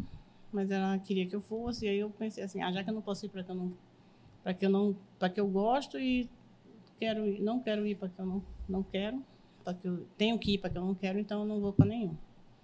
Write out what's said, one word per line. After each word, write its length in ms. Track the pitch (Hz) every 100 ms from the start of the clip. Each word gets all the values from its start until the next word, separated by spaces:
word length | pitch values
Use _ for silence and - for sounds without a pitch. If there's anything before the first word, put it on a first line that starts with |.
| - - - - -
mas 180 | 202 196
ela 280 | 196 190 196
queria 280 | 196 190 180
que 80 | 208
eu 40 |
fosse. 460 | - 220 240 233 214
E 20 |
aí 100 | 202
eu 120 | 214
pensei 320 | 208 220 208
assim, 160 | 196 196
"Ah, 120 | 175
já 100 | 185
que 80 | 196
eu 40 |
não 80 | 220
posso 240 | 208 196 202
ir 20 |
pra 140 | 190
que 60 | 185
eu 40 |
não, 180 | 185 180 - - - - - - -
pra 120 | 185
que 120 | 185 196
eu 40 |
não, 260 | 196 202 196 - -
pra 100 | -
que 120 | 208
eu 60 | 202
gosto 500 | 190 214 269 277 269
e 300 | 262 254 240 - - - - - - -
quero 280 | 226 214 214
ir, 140 | 202
não 200 | 208 247
quero 260 | 233 208 208
ir 80 | 202
pra 120 | 190
que 100 | 180
eu 60 | 185
não, 160 | 190 185 - -
não 140 | 190
quero, 400 | 190 190 208 262 - - - -
pra 120 | -
que 120 | 180 180
eu 200 | 175 - -
tenho 220 | 220 226
que 160 | -
ir 40 | 196
pra 120 | 185
que 80 | 180
eu 60 |
não 100 | 185
quero, 240 | 196 190 196
então 220 | 208 208
eu 40 | 208
não 140 | 208
vou 120 | 202
pra 140 | 196 202
nenhum." 300 | 233 196 160 - - - -